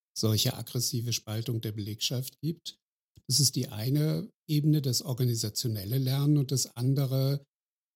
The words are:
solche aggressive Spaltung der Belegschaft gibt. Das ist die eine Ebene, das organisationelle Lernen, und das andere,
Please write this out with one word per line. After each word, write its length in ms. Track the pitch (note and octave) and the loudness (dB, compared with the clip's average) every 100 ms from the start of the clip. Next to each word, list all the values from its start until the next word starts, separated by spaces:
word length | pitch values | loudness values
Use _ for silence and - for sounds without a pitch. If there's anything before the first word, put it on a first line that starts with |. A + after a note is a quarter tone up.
| _ | _
solche 400 | - A2 G#2+ C3 | -2 2 2 2
aggressive 600 | - A#2+ B2 A#2 A#2+ A#2+ | -2 -6 -4 -2 -2 -2
Spaltung 480 | A#2 - A2 A2+ A2+ | -4 -4 -6 -4 -4
der 100 | G#2+ | -4
Belegschaft 640 | G#2+ G#2 G#2+ - B2+ B2+ - | -6 -6 -4 -2 -2 -6 -6
gibt. 340 | D3 E3+ - - _ _ _ _ - | -6 -6 -10 -14 _ _ _ _ 0
Das 120 | B2+ | 2
ist 160 | C3 - | 2 2
die 120 | B2 | -4
eine 600 | G#2 A#2+ D3 D#3 D#3+ G3+ _ - | -4 0 2 2 0 -4 _ 0
Ebene, 360 | D3 D3+ D3+ | 2 4 4
das 180 | C3+ A#2+ | 2 -2
organisationelle 960 | - B2 B2 A#2 A2 - B2 G#2 F#2+ C3+ | -2 0 0 0 -4 -4 -4 -4 -2 0
Lernen, 400 | B2+ C3+ C#3+ D3 | 0 2 4 4
und 160 | C3+ | 2
das 240 | C3+ - A#2+ | 0 -2 -2
andere, 680 | B2+ C#3 C3+ C3 C3+ C#3+ - _ _ _ _ | 0 2 2 2 2 0 -6 _ _ _ _